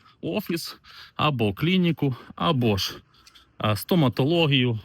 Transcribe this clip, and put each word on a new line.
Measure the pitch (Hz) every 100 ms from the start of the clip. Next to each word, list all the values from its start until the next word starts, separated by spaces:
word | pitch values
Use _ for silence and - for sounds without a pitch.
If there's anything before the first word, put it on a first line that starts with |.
| - _
офіс, | - 196 - 165 - - - - - -
або | 147 127 107
клініку, | 95 160 185 170 156 143 123 -
або | - 170 135 120 95
ж, | - - - _ - - _ -
е, | 107 104
стоматологію, | - 180 131 - 135 170 156 139 123 110